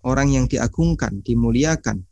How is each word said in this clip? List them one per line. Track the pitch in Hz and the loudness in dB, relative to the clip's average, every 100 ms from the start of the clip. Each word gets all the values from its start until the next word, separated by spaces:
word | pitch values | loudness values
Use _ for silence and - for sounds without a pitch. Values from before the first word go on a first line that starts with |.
Orang | 127 131 139 | 0 0 2
yang | 135 131 | 2 0
diagungkan, | 131 120 - 165 160 120 98 | 0 -2 0 0 0 -4 -6
dimuliakan. | 98 117 117 117 156 156 117 101 90 | -2 0 2 2 2 0 -4 -6 -10